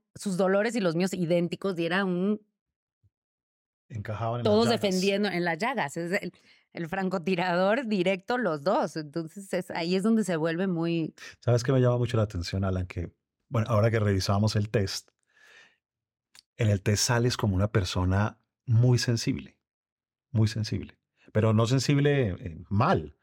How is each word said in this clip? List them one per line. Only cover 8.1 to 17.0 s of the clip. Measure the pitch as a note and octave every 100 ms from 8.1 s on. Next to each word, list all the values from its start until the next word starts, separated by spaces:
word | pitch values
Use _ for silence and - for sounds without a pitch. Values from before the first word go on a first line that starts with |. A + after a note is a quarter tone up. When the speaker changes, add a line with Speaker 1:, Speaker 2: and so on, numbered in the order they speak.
| F#3+ - B3
Speaker 1:
los | G#3 D3+
dos. | C#3+ B3+ F#3+ D#3+
Entonces, | D3+ E3+ D#3+ G3+ G3
es, | F#3 -
ahí | F3 E3+ F#3
es |
donde | G#3 A3+
se | F#3 E3
vuelve | E3 E3 G3
muy | E3 E3+ E3 D#3 - - -
Speaker 2:
¿Sabes | - A#2+
qué | A#2+
me | C3
llama | B2 A#2+
mucho | A#2+ A2+
la |
atención, | G#2+ F2+ E2+ F#2+
Alan? | G2 F#2 F2+
Que, | F2+ E2 - _ _ -
bueno, | A#2 G#2+
ahora | G#2+ A2+
que | A2+
revisábamos | G#2 G2 - G2+ G#2+ A2
el | G#2
test, | A2 F#2+ - - _ _ _ - - - _ _ _ _ _ _ - _ -
en | G#2+
el | G2+
test | - G#2